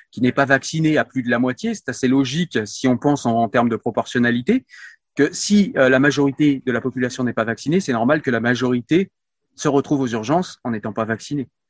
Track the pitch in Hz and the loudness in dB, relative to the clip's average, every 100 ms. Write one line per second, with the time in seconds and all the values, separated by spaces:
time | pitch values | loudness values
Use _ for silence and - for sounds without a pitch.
0 | _ - 123 123 135 135 - 160 160 151 | _ -2 0 2 2 2 0 -2 0 0
1 | - 131 120 120 127 123 220 220 - 120 | -2 -4 -2 0 0 -2 -6 -6 -8 -4
2 | 127 135 131 147 175 120 107 - 131 123 | 0 2 0 -2 -2 -4 -6 -2 0 0
3 | 147 143 123 113 113 123 120 113 - 110 | 0 0 0 0 2 2 0 0 -4 -4
4 | - 127 120 117 113 254 - - - - | -2 0 0 0 0 0 -2 -18 -20 -20
5 | _ - 143 175 - 208 196 - 131 131 | _ 0 0 0 2 2 2 2 4 4
6 | 143 139 143 131 147 135 - 117 127 123 | 4 2 0 2 2 2 -2 -4 -2 -2
7 | 123 - 123 113 110 110 - 175 190 120 | -4 -2 -4 -2 -2 -4 0 0 0 0
8 | 120 156 139 117 120 120 127 123 117 160 | 2 2 0 0 0 0 0 -2 0 0
9 | 190 _ _ _ _ - 156 139 135 147 | 0 _ _ _ _ -6 0 0 2 0
10 | 127 113 110 165 185 - 123 110 110 104 | -2 -4 -2 -2 -2 -8 -6 -6 -6 -6
11 | 110 113 - 147 123 _ _ | -4 -4 -4 -6 -8 _ _